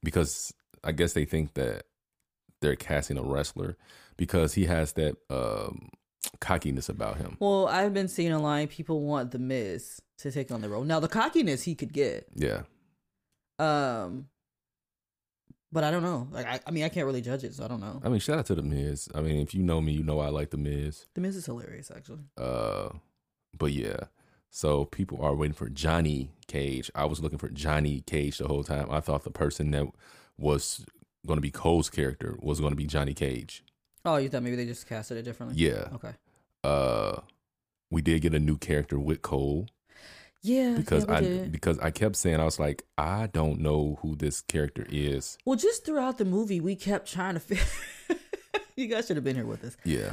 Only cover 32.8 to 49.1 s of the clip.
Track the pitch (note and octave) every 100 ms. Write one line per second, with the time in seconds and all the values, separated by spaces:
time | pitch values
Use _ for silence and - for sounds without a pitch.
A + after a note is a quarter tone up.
32.8 | D2 D2+ C#2+ C#2+ C#2 B1 - - - _
33.8 | _ _ E3+ D3+ C3+ C3+ A#2+ B2 A#2+ A#2+
34.8 | - A2 G#2+ A#2 A#2+ A2+ C#3 D2+ D#2 G#1+
35.8 | - C3+ - - _ _ _ _ C2+ C#2+
36.8 | C2 A1 G1+ - - _ _ _ _ _
37.8 | _ E2 D2+ E2 D#2+ D2+ D2+ D2 - D2
38.8 | D2 C#2+ C#2+ D#2 - C2+ C#2 D2 A2 _
39.8 | _ - - - - _ G3+ C4 B3 A#3
40.8 | - - - D2+ - - - D#2+ F2+ D#2+
41.8 | D#2+ - - - F2+ D#2+ D#2+ - D2+ C#2+
42.8 | - - D#2 G2+ A2 E2 D#2 D2+ D2+ D2+
43.8 | D2 D2 D#2+ D2 D2 - - D#2 D2 -
44.8 | - D2 C#2+ C#2 - - - C4 G4+ A#4
45.8 | - D4+ C4 B3+ F#3+ F#3+ A3 F3+ E3 G3
46.8 | G3 G3+ - F3+ G3 E3 - F#3 - -
47.8 | - - - F4 - - - G#4 G#4 -
48.8 | A#3 A3+ A3+